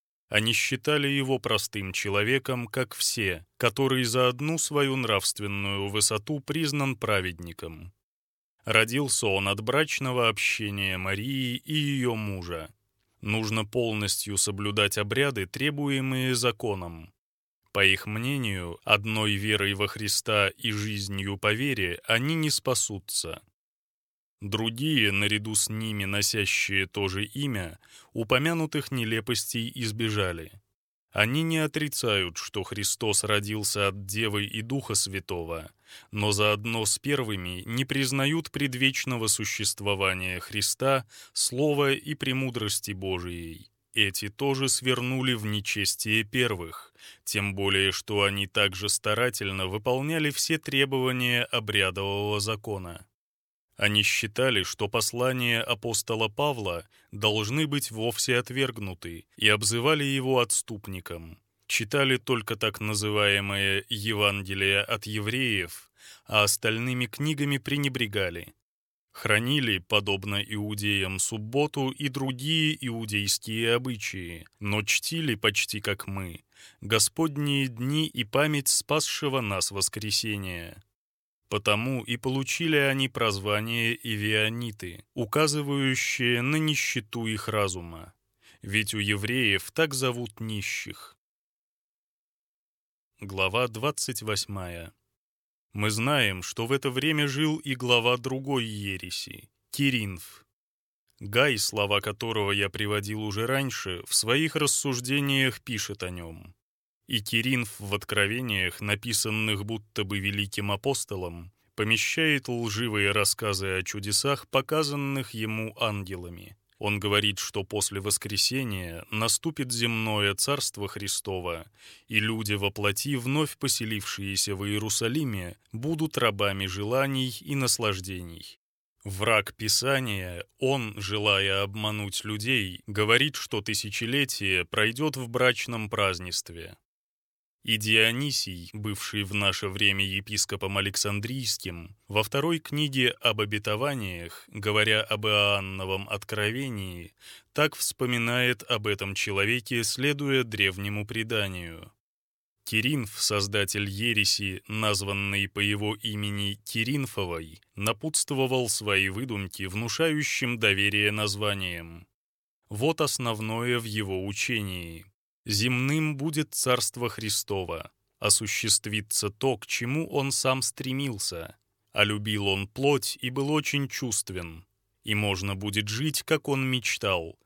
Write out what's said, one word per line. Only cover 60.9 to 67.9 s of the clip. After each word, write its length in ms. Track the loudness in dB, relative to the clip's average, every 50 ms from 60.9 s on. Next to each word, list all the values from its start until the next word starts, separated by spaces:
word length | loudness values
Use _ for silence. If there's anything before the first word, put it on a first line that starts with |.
| -12 -10 -10 -10 -12 -12 -12 -14 -18 -20 _ _ _ _ _
Читали 500 | -2 -2 -2 0 0 2 2 4 4 2
только 380 | 2 2 0 0 0 0 -2 -4
так 260 | 0 0 0 0 0
называемое 1040 | -2 -2 0 0 0 2 2 4 6 6 6 4 4 2 0 2 2 2 2 0 -2 -4
«Евангелие 920 | -6 -4 -2 -2 2 4 4 4 4 2 -2 -2 -2 2 4 4 4 4
от 260 | 2 0 -2 -4 -4
евреев», 840 | -4 -4 -2 -2 -2 -2 0 0 0 0 0 -2 -4 -8 -14 -18 _ _ _ -20 -20 -20 -18 _
а 200 | 2 4 6 6
остальными 640 | 6 4 2 2 0 0 0 0 -2 -2 -2 -4
книгами 520 | -4 -4 -2 -2 0 0 0 0 0 0 0
пренебрегали. 960 | -2 -2 -2 0 0 0